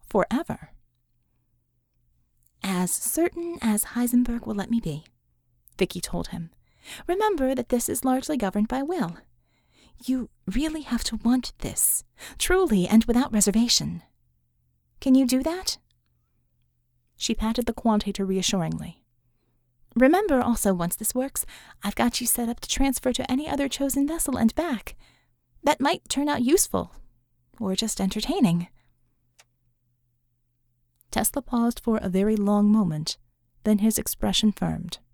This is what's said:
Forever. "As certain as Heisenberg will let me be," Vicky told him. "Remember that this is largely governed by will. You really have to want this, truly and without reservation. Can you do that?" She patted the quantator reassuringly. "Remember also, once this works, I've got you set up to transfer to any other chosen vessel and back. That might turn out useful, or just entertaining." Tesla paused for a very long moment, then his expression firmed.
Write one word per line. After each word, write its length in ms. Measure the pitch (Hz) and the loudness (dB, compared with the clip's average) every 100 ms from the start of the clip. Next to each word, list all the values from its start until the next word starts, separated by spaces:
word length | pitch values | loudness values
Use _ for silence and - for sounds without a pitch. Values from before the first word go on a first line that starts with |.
Forever. 680 | - 208 180 247 339 - - - _ _ _ _ _ _ _ _ _ _ _ _ _ _ _ _ _ _ | -2 -2 0 -2 -4 -10 -10 -20 _ _ _ _ _ _ _ _ _ _ _ _ _ _ _ _ _ _
"As 300 | 190 185 180 | -4 0 0
certain 680 | - - - 339 - 339 339 | -2 -2 0 0 0 -8 -4
as 340 | 226 214 - | -2 0 -2
Heisenberg 520 | 240 240 240 247 233 233 | -2 2 2 2 -2 -4
will 100 | 208 | -6
let 140 | 196 | 0
me 100 | 233 | -2
be," 240 | 180 151 - _ _ _ _ _ _ - | -2 -8 -10 _ _ _ _ _ _ -4
Vicky 220 | 185 - | -4 -2
told 280 | - 175 170 | -6 -6 -6
him. 220 | 175 165 _ _ _ - - - | -8 -10 _ _ _ -18 -16 -4
"Remember 480 | 359 427 359 262 | 0 0 0 0
that 140 | 262 240 | -2 -2
this 200 | 240 - | -2 0
is 160 | - | -2
largely 320 | 262 254 - 294 | 0 -2 0 -2
governed 300 | 202 202 220 | -2 0 -2
by 160 | 254 | -2
will. 360 | 277 359 175 165 _ _ _ _ _ _ - - | -2 -2 -4 -6 _ _ _ _ _ _ -20 -16
You 320 | - 254 220 _ - | -4 -4 -4 _ -4
really 360 | 208 311 311 | -2 -2 -4
have 220 | 277 233 | -4 -4
to 120 | - 220 | -4 -2
want 360 | 226 254 247 - | 2 2 0 -8
this, 440 | - - - - - _ - - | -8 -2 0 0 -4 _ -18 -6
truly 500 | - 370 370 208 175 | 2 2 4 2 6
and 160 | 220 | 6
without 280 | 226 233 269 | 6 2 2
reservation. 720 | 214 208 208 233 - 147 170 - _ _ _ _ _ _ _ _ _ | 2 2 2 2 0 -2 -8 -14 _ _ _ _ _ _ _ _ _
Can 140 | - | 4
you 100 | 262 | 6
do 200 | 262 254 | 6 2
that?" 340 | 320 359 381 - _ _ _ _ _ _ _ _ _ _ _ _ _ _ | 0 -4 -6 -8 _ _ _ _ _ _ _ _ _ _ _ _ _ _
She 160 | - | -4
patted 300 | 226 214 233 | -2 0 0
the 80 | 233 | -2
quantator 540 | 220 233 214 202 196 196 | 0 2 2 0 -4 -2
reassuringly. 760 | 190 185 196 160 165 160 - _ _ _ _ _ _ _ _ _ | 0 0 0 -2 -6 -10 -16 _ _ _ _ _ _ _ _ _
"Remember 480 | - 262 349 427 269 | 4 6 6 4 2
also, 320 | 240 233 202 | 2 2 2
once 200 | 185 170 | 2 0
this 200 | - 214 | -2 -4
works, 320 | 247 269 - - - - - | -4 -4 -6 -8 -12 -20 -8
I've 120 | 202 | -6
got 260 | - 240 - | 0 0 0
you 60 | 240 | -2
set 240 | - 233 | -2 -2
up 100 | 240 | -6
to 80 | - | -4
transfer 420 | - 269 262 254 | 2 2 2 -2
to 160 | 247 254 | -2 -2
any 180 | 254 302 | -2 -2
other 220 | 277 277 | -2 -2
chosen 360 | - 277 277 285 | -2 -2 0 0
vessel 300 | 330 - 262 | 0 -4 2
and 180 | 226 | 2
back. 420 | - 330 240 - - - _ _ _ _ _ | 2 -2 -2 -6 -18 -20 _ _ _ _ _
That 180 | 277 302 | 0 2
might 260 | 277 339 - | 2 0 -2
turn 180 | - 294 | -2 0
out 140 | 294 | 0
useful, 500 | 247 349 - - - - - _ _ _ _ - | 4 4 2 -2 -4 -10 -20 _ _ _ _ -8
or 160 | 208 | -4
just 280 | 185 226 - | -2 -2 -2
entertaining." 680 | 196 214 - 359 233 170 175 _ _ _ _ _ _ _ _ _ _ _ _ _ _ _ _ _ _ _ _ _ _ _ _ | -2 -2 -4 0 2 0 -2 _ _ _ _ _ _ _ _ _ _ _ _ _ _ _ _ _ _ _ _ _ _ _ _
Tesla 300 | - 214 - | -2 -2 -4
paused 400 | - 240 233 240 | -4 -2 0 -2
for 160 | - 220 | -2 -2
a 140 | 190 | 0
very 260 | 180 202 220 | 0 2 0
long 340 | 202 208 208 | 2 4 4
moment, 460 | 214 190 156 156 - _ _ _ _ | 4 2 -2 -6 -10 _ _ _ _
then 140 | - 214 | 0 2
his 180 | 214 - | 2 0
expression 560 | - - 214 190 220 | -4 -4 -2 2 0
firmed. 460 | 202 165 160 175 - _ | 0 -4 -4 -8 -14 _